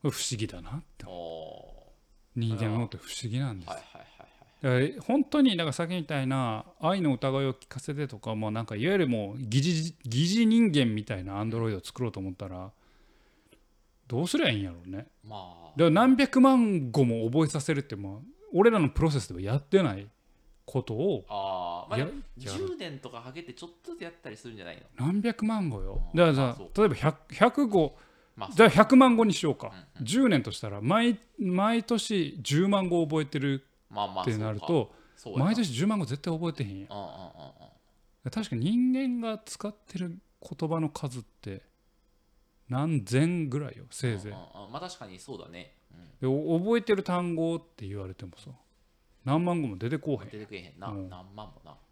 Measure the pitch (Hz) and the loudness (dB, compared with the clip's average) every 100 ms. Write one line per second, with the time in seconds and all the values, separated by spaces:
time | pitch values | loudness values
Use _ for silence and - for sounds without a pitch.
0 | 151 - - 113 110 90 90 135 - - | -2 -2 -4 -4 -6 -8 -10 -12 -12 -18
1 | - 90 85 82 78 - - - - _ | -14 -10 -10 -10 -12 -16 -18 -20 -20 _
2 | _ _ _ - 113 110 113 107 113 107 | _ _ _ -4 -2 -2 -2 -2 -4 -8
3 | - - 120 120 139 98 87 90 - - | -14 -10 -6 -4 -4 -6 -10 -12 -14 -20
4 | - _ - _ _ _ 139 127 143 233 | -20 _ -20 _ _ _ 0 2 2 -2
5 | - 262 - 302 262 180 160 131 165 180 | 0 0 2 4 4 4 -2 -2 -2 -2
6 | 151 147 131 135 123 110 - _ 160 196 | -2 -2 0 0 0 -2 -8 _ 0 2
7 | 160 127 139 135 135 127 - 135 - 143 | 2 2 0 0 -2 -4 -10 -12 -8 -6
8 | 147 104 - 107 107 110 113 104 143 196 | -6 -6 -6 -4 -2 -4 -4 -4 0 2
9 | 151 113 101 117 120 123 151 165 160 - | 2 0 -2 -6 0 2 2 0 -2 -8
10 | 120 120 170 214 226 226 226 147 120 107 | -4 0 2 4 6 6 6 4 2 0
11 | 104 101 92 98 110 113 113 98 - - | -4 -6 -6 -4 -4 -2 -2 -4 -8 -6
12 | 123 98 95 90 98 92 95 _ _ _ | -6 -4 -10 -8 -10 -10 -12 _ _ _
13 | _ _ _ _ _ _ _ _ _ _ | _ _ _ _ _ _ _ _ _ _
14 | _ 120 175 285 294 107 95 85 90 95 | _ -4 0 0 2 0 -4 -8 -12 -12
15 | 127 _ 107 104 90 85 82 135 165 165 | -12 _ -16 -14 -14 -18 -14 2 4 6
16 | 254 262 269 262 262 262 226 185 127 127 | 6 6 4 6 8 8 4 2 0 2
17 | 123 113 113 143 156 151 139 143 139 101 | 4 4 2 2 2 0 -2 -2 -4 -10
18 | 98 104 180 - 427 247 220 220 147 - | -10 -12 -16 -20 -4 6 6 6 2 2
19 | 160 143 - 87 98 135 - 190 160 98 | 2 0 -4 -8 -2 -4 2 2 2 -2
20 | 101 _ _ _ _ _ - 131 - 110 | -10 _ _ _ _ _ -6 -6 -4 -4
21 | 180 107 - 104 98 92 87 87 87 113 | -2 -2 -6 -8 -6 -6 -6 -8 -6 -4
22 | 143 143 - 120 123 98 - 330 175 139 | -4 -6 -14 -14 -10 -6 -6 -8 -10 -12
23 | 123 117 123 143 170 - 170 _ - 339 | -14 -14 -14 -16 -16 -16 -18 _ -18 -14
24 | 170 170 - 107 120 110 87 80 - - | -14 -14 -16 -14 -16 -14 -14 -16 -18 -4
25 | 131 196 233 220 214 220 170 107 92 98 | -2 0 -2 -2 -2 -2 -4 -4 -4 -4
26 | - 160 170 139 131 117 92 - 208 131 | -2 4 6 6 2 -2 -6 2 2 4
27 | 147 - - - 226 262 269 196 151 - | 0 -2 -14 2 2 4 2 2 2 -4
28 | - _ _ - 101 196 220 170 208 262 | -20 _ _ -12 -6 8 8 10 8 10
29 | 262 226 226 - 160 - 110 92 - - | 10 8 4 4 0 -2 -6 -14 -20 -10
30 | 117 226 262 156 113 - 107 101 110 208 | -2 2 4 4 0 -6 -8 -4 2 4
31 | 240 208 _ - 190 180 208 233 - 233 | 4 0 _ -6 -2 2 2 0 0 -2
32 | - 202 151 - 107 143 196 202 185 175 | 0 0 -2 -4 0 2 4 2 2 2
33 | 156 156 143 147 139 135 _ _ _ 101 | 2 0 -2 -2 -2 -2 _ _ _ -4
34 | 101 92 92 110 107 104 - 165 107 - | -4 -2 -2 -2 -2 -4 0 0 0 -8
35 | _ _ 120 98 156 226 202 117 196 214 | _ _ -8 0 0 2 0 0 0 0
36 | 135 143 - 160 170 156 107 98 98 101 | -2 -4 -4 -4 -4 -4 -6 -8 -12 -12
37 | 90 - 90 87 69 - - _ _ _ | -12 -14 -16 -16 -20 -20 -20 _ _ _
38 | _ _ 131 - 208 240 143 233 254 254 | _ _ -8 -6 -4 -2 0 2 2 0
39 | 269 247 226 214 - - 208 214 _ 175 | -2 -2 -4 -8 -10 -10 -10 -10 _ -8
40 | 180 175 _ _ - 151 160 165 156 - | -8 -8 _ _ -16 -6 -2 0 -2 -4
41 | 139 123 110 _ 107 98 _ _ _ _ | -8 -8 -14 _ -12 -12 _ _ _ _
42 | _ _ _ _ _ _ _ 123 156 151 | _ _ _ _ _ _ _ -4 0 -2
43 | 98 123 160 175 151 143 147 - - - | 2 2 4 2 -2 -4 -8 -14 -18 -6
44 | 127 104 101 95 82 95 101 135 180 - | -4 -4 -8 -14 -16 -18 -14 -12 -12 -14
45 | 107 92 - 107 82 87 - _ _ 82 | -18 -18 -16 -16 -14 -18 -18 _ _ -20
46 | 85 - 131 139 156 165 196 233 226 202 | -20 -6 0 0 2 0 2 0 2 0
47 | 190 180 180 165 165 165 - - 101 101 | 0 -2 0 -2 -2 -4 -8 -14 -10 -10
48 | 95 92 92 - - 127 _ _ _ _ | -10 -12 -16 -16 -20 -20 _ _ _ _
49 | _ _ 127 151 175 175 139 95 117 147 | _ _ -2 0 0 0 -2 -4 -4 -4
50 | 151 208 - 104 107 98 87 71 98 101 | -2 -4 -6 -14 -14 -14 -16 -12 -10 -10
51 | 95 90 92 104 107 - 80 73 _ | -10 -14 -16 -18 -18 -18 -20 -20 _